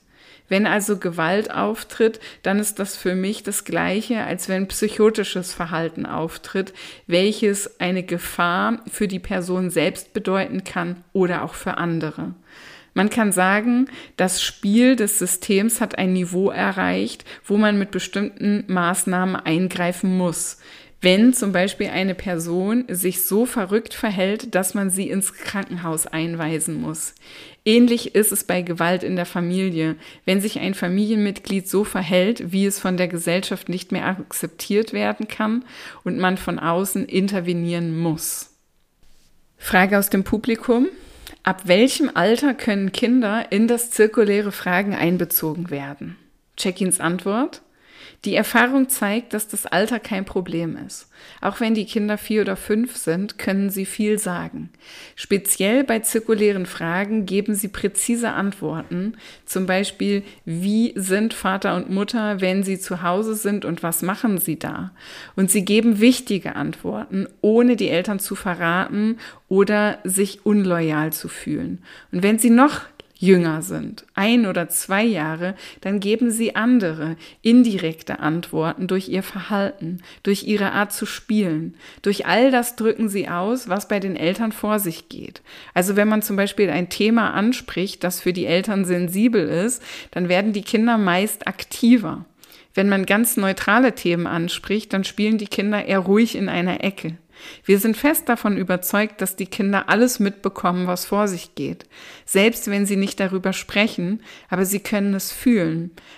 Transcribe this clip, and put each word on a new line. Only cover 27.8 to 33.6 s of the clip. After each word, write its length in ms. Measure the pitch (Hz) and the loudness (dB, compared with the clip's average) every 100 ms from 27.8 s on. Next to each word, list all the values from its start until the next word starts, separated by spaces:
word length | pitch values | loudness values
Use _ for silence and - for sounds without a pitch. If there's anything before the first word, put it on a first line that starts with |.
| 240 233 - | 6 4 2
ist 180 | - 214 | 2 2
es 120 | 196 | 0
bei 180 | - 180 | -2 -2
Gewalt 400 | 175 170 170 185 | -2 0 0 0
in 140 | - 180 | 0 -4
der 100 | 175 | -2
Familie. 720 | 175 175 185 190 160 160 156 - - - | -2 -2 0 0 0 -2 -4 -10 -8 0
Wenn 160 | 196 | 2
sich 180 | 214 - | 0 -4
ein 160 | 190 196 | -4 -2
Familienmitglied 920 | 180 190 214 214 202 196 - 196 180 | 0 0 2 2 0 -2 -4 -4 0
so 160 | 190 208 | 0 0
verhält, 640 | 190 165 185 190 233 175 | -2 2 2 2 0 -2
wie 160 | 190 196 | 0 0
es 120 | 196 | 0
von 180 | 190 180 | -2 0
der 100 | 180 | -2
Gesellschaft 600 | 175 170 180 - 190 | -2 -2 -2 -2 -6